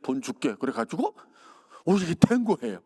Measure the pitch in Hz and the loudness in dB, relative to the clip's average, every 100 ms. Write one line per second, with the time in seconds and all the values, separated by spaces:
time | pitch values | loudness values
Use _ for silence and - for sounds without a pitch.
0 | - 135 127 - 139 104 131 117 113 170 | -4 -4 -4 -4 -2 0 -2 -2 -2 -2
1 | 415 - - _ - - _ - - 196 | -2 -4 -18 _ -20 -20 _ -6 2 2
2 | 170 - - 247 220 170 117 90 | 2 0 2 2 0 -2 -2 -8